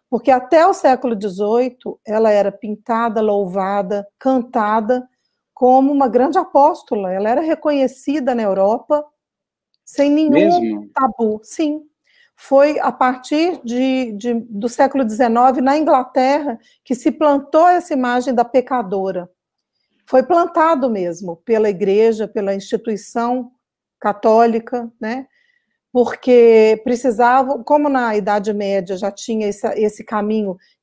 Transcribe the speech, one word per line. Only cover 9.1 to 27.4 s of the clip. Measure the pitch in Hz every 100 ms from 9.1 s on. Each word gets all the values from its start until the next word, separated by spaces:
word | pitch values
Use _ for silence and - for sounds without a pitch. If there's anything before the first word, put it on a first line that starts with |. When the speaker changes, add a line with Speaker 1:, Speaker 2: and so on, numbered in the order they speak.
| _ _ _ _ _ _ _
Speaker 1:
sem | - - 285
nenhum | 294 311
Speaker 2:
Mesmo? | 285 339 349 226 208 208
Speaker 1:
tabu. | - 262 - 226 214
Sim. | - - 311 302 302 _ _ _ _ _
Foi | - 269 294 294
a | -
partir | - 254 269 - 302 339 311
de, | 240 240 262 262 247
de, | 208 240
do | 233 220 208 233
século | 240 277 277
dezenove, | 240 214 240 226 254 262
na | 262 294
Inglaterra, | 311 277 254 - 254 294 285 226 _ _
que | _
se | 247 311
plantou | - 302 285 277 311 349
essa | 359 349
imagem | 294 247 247 254
da | 233
pecadora. | 240 262 247 247 196 196 190 180 175 _ _ _ _ _ _ _ -
Foi | 254
plantado | 254 339 349 349 320 330 254
mesmo | 214 175 170 190 165
pela | - 220 214
igreja, | 185 190 202 226 220 214
pela | 226 196
instituição | 196 196 220 220 208 - 240 233 254 240 _ _ _ _ _
católica, | 214 202 226 220 233 226 226 247 233 -
né? | 220 247 269 _ _ _ _ _ _
Porque | 247 233 - - 247 233 226 220 220
precisavam, | 233 247 262 208 240 254